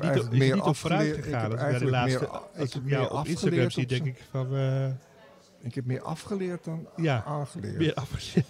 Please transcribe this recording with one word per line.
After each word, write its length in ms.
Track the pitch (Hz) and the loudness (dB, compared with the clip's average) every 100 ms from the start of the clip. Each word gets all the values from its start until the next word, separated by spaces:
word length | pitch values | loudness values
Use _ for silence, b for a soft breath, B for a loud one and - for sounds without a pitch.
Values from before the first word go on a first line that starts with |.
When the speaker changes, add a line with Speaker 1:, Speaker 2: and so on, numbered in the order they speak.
Speaker 1:
niet 0 | 151 | 4
Speaker 2:
eigenlijk 260 | 135 117 | 2 4
Speaker 1:
op, 60 | 123 | 4
is 60 | 131 | 6
Speaker 2:
meer 60 | 135 | 4
Speaker 1:
niet 80 | |
op 120 | 151 147 | 2 0
vooruit 240 | 160 180 | 0 2
Speaker 2:
afgeleerd. 260 | 151 147 - | 2 0 -2
Ik 60 | |
Speaker 1:
gegaan. 180 | 127 110 | -2 -2
Speaker 2:
heb 80 | 113 | 0
Speaker 1:
Als 160 | 143 | 0
ik 60 | 123 | 2
naar 100 | 131 | 2
de 60 | 127 | 2
Speaker 2:
eigenlijk 240 | 127 127 | 2 2
Speaker 1:
laatste, 0 | |
Speaker 2:
meer, 200 | 143 - | -2 -6
Speaker 1:
als 180 | - 175 | -10 -6
Speaker 2:
ik 80 | 135 | -4
Speaker 1:
ik 60 | |
Speaker 2:
heb 100 | 135 | -4
meer 160 | 131 135 | 0 0
Speaker 1:
meer 120 | 123 | 0
op 160 | 143 151 | -2 -2
Instagram 400 | 170 190 170 123 | 0 2 4 2
Speaker 2:
afgeleerd 60 | |
Speaker 1:
zie, 100 | - | 2
Speaker 2:
op 60 | 123 | 0
Speaker 1:
denk 160 | 123 | 0
Speaker 2:
zo- 60 | 139 | -2
Speaker 1:
ik 180 | 127 - | -6 -6
van, 260 | 131 131 135 | -4 -2 0
eh, 340 | 135 135 135 131 - - - - - - | 2 2 0 -4 -10 -20 -20 -20 -20 -14
Speaker 2:
Ik 160 | 123 | -8
heb 100 | 135 | -6
meer 180 | 123 131 | -4 -4
afgeleerd 600 | - 160 - 202 180 175 | -4 -8 -6 -4 -4 -4
dan 240 | 170 165 - - | -6 -8 -8 -2
Speaker 1:
Ja, 280 | 165 123 | 2 2
Speaker 2:
aangeleerd. 540 | 147 147 135 - 101 101 | 0 -4 -6 -6 -6 0
Speaker 1:
meer 160 | 156 | 0
afgeleerd. 520 | - 120 - - - | 0 -4 -8 0 2